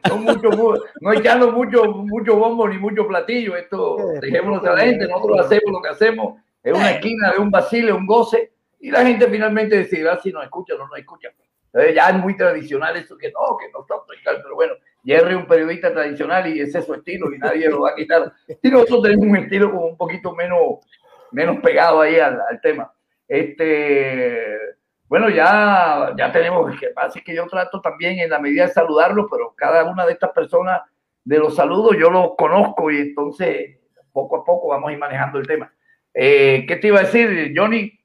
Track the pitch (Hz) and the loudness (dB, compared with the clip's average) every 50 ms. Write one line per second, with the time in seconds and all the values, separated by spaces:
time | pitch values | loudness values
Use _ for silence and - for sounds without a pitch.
0 | - 185 196 214 226 - - 202 - 220 202 208 233 226 202 - - - _ - | -2 -2 -2 0 0 -2 -2 2 2 0 2 2 2 0 0 -2 -4 -10 _ -6
1 | - 190 220 214 214 254 262 247 247 233 226 240 254 208 220 240 220 208 196 190 | -2 0 0 2 4 2 4 4 4 2 2 0 -2 2 2 2 2 2 -2 -6
2 | 202 208 208 233 214 233 220 208 220 233 233 233 220 202 190 185 196 214 208 214 | -8 -6 -6 -4 0 2 2 4 2 0 0 0 -2 -2 -2 -4 -6 -4 -2 -2
3 | 214 214 190 175 170 - 240 247 233 202 175 175 175 _ 202 - 185 170 165 - | -2 -2 -2 -4 -2 -2 -4 -4 -4 -4 -8 -8 -8 _ -6 -4 -4 -4 -2 -4
4 | - - 156 143 135 139 135 170 - 208 196 185 170 180 175 190 220 247 233 190 | -4 -6 -6 -6 -4 -2 -2 -2 -2 -2 -4 -2 0 0 2 2 2 2 2 0
5 | 196 175 175 185 220 208 208 190 170 - 202 208 208 202 190 180 - 165 143 - | -2 -4 -4 -4 0 0 0 0 2 2 2 2 2 0 -4 -6 -8 -10 -2 0
6 | 214 226 220 220 220 196 - _ _ _ _ _ _ 123 151 190 202 196 175 - | 0 0 0 -2 -6 -8 -8 _ _ _ _ _ _ -2 0 2 2 0 0 -2
7 | - 220 226 220 208 185 180 196 208 202 196 180 175 - 220 240 233 220 190 185 | -4 -6 -4 -2 -2 0 0 0 0 2 2 0 0 0 -2 0 0 0 0 -2
8 | 190 190 220 233 220 - 220 - 453 _ _ _ _ _ _ _ - 262 285 262 | 0 2 2 2 2 2 0 -2 -2 _ _ _ _ _ _ _ -8 -2 2 4
9 | 247 254 240 202 247 240 202 214 214 220 208 214 220 208 214 196 180 - 185 156 | 4 4 4 4 2 2 2 -2 -2 -2 0 -2 0 2 2 0 0 -2 -4 -2
10 | 156 165 180 175 - 196 170 156 135 123 - 175 180 - 151 139 135 139 147 139 | 0 -2 -2 -2 -6 -8 -8 -8 -14 -12 -12 -14 -8 -8 -10 -10 -10 -16 -18 -20
11 | 143 - - _ - - _ _ _ _ _ _ _ _ - 120 147 165 156 151 | -20 -20 -20 _ -20 -20 _ _ _ _ _ _ _ _ 2 4 4 4 4 4
12 | 156 185 190 190 180 196 196 190 185 175 160 156 143 143 143 139 156 165 170 175 | 4 4 2 2 -2 -4 -4 0 0 0 0 -2 -8 -8 -6 -4 -4 -4 -6 -8
13 | - _ - _ - - - - - - - - - - - - - _ - - | -12 _ -18 _ -12 -12 -6 -4 -4 -4 -4 -6 -8 -14 -16 -18 -12 _ -12 -12
14 | - - - - _ 143 139 - 139 139 135 156 165 165 - - _ _ _ _ | -10 -18 -20 -10 _ -6 -6 -6 -8 -12 -4 -4 -4 -4 -4 -12 _ _ _ _
15 | _ 127 143 160 170 180 185 185 175 139 170 160 156 165 175 170 - 170 165 160 | _ 2 4 4 4 2 0 -4 0 2 2 2 2 -2 -6 -4 -4 -2 -2 -2
16 | 151 147 143 143 143 143 175 185 185 165 160 147 143 143 143 175 156 156 139 110 | -4 -4 -6 -8 -4 -2 -2 -2 -2 -2 -4 -6 -6 -4 -6 -6 -6 -6 -10 -12
17 | _ 170 180 180 160 143 139 139 123 151 151 160 160 156 151 147 147 147 - 156 | _ -14 -10 -8 -8 -8 -8 -6 -4 -4 -2 0 0 0 0 0 -2 -2 -4 -4
18 | 156 - 165 165 139 - _ _ _ - 233 _ - 254 262 254 233 240 247 226 | -4 0 0 0 0 -2 _ _ _ -20 -12 _ 0 4 6 6 4 6 4 2
19 | 202 208 208 202 202 208 202 185 - - 196 196 202 196 190 180 170 165 165 _ | 4 4 4 4 4 4 2 2 0 -2 0 0 2 0 0 -4 -4 -6 -4 _
20 | 180 170 180 180 - 180 170 170 175 180 175 170 160 - - - _ _ _ _ | -8 -8 -8 -10 -10 -10 -6 -6 -4 -2 2 0 0 0 -2 -8 _ _ _ _
21 | _ _ _ _ - _ - 135 160 196 - - - 165 156 151 165 170 156 156 | _ _ _ _ -20 _ -4 -2 -2 -2 -2 0 0 2 4 4 4 4 4 4
22 | 156 151 165 165 151 139 127 113 101 117 120 120 - 156 151 - 113 - _ _ | 4 4 4 4 2 2 0 -4 -6 -8 -8 -2 -2 -2 -2 -2 -10 -14 _ _
23 | _ _ _ _ _ _ 135 151 165 156 - - 160 160 156 147 147 143 143 139 | _ _ _ _ _ _ -2 -2 -2 -4 -4 -4 0 0 0 0 0 0 0 0
24 | 135 135 131 127 127 120 120 113 113 107 107 110 107 120 - _ _ _ _ _ | 0 -2 -2 -2 -2 -2 -2 -4 -6 -8 -10 -10 -12 -14 -16 _ _ _ _ _
25 | _ _ 147 190 226 214 202 160 156 180 208 214 208 208 202 185 175 160 147 143 | _ _ 0 2 2 2 2 4 4 4 4 4 4 4 4 2 2 2 0 0
26 | 135 123 113 104 135 - - 170 170 170 180 175 151 139 127 - - - - - | -2 -4 -2 -2 -4 0 0 0 0 2 0 0 -2 -2 -4 -8 -8 -8 -6 -6
27 | 147 - - - _ - 165 165 170 175 190 185 180 - - 190 - 165 147 156 | -6 -6 -8 -14 _ -8 -8 -8 -8 -6 -4 -6 -6 -6 -8 -6 -6 -8 -6 -4
28 | 170 180 185 185 170 160 151 147 147 143 147 170 180 180 180 175 165 156 151 156 | -6 -6 -4 -4 -2 -2 -2 -2 -2 0 2 2 2 2 2 0 0 2 2 2
29 | 165 180 202 208 - - 143 120 117 117 _ - 143 139 160 165 160 170 180 185 | 2 4 2 0 -2 -2 -6 -6 -8 -8 _ -4 -2 2 2 2 2 0 -2 -2
30 | 175 170 175 - 185 170 - 165 156 - - 175 185 185 185 180 - _ _ _ | -2 -2 0 -2 -4 -2 -2 -4 -4 0 -2 -2 0 0 -4 -4 -6 _ _ _
31 | _ _ _ _ _ 123 139 151 151 151 151 - 147 - 175 196 220 226 202 - | _ _ _ _ _ 0 2 2 2 2 2 0 0 2 2 2 4 4 4 6
32 | 160 170 180 185 180 170 - - 156 151 175 202 226 233 - - 165 156 151 143 | 4 4 4 4 2 2 0 0 0 2 4 2 2 2 0 -2 -2 0 0 -2
33 | 143 143 - 147 147 143 143 - 185 165 147 - - - _ _ _ _ _ _ | -4 -4 -4 -6 -6 -6 -4 -4 -4 -2 -2 -4 -8 -10 _ _ _ _ _ _
34 | _ _ _ 135 139 - 165 160 - 170 175 175 175 156 143 139 147 147 151 143 | _ _ _ -6 -4 -4 -6 -4 0 0 0 0 0 -4 -4 -4 -4 -8 -8 -8
35 | 147 143 131 135 143 139 139 139 135 143 156 156 - - _ _ _ _ _ _ | -8 -8 -4 -6 -6 -4 -6 -8 -4 -4 -4 -6 -6 -12 _ _ _ _ _ _
36 | _ _ _ - 127 139 143 139 139 135 131 135 135 - 175 175 - 214 202 196 | _ _ _ 2 4 6 6 6 6 6 4 2 0 -4 -6 0 2 4 4 4
37 | 190 190 214 233 233 220 190 165 151 139 143 165 202 214 226 226 202 220 _ _ | 4 4 2 2 2 2 0 -2 -4 -4 0 0 0 0 0 -2 -4 -6 _ _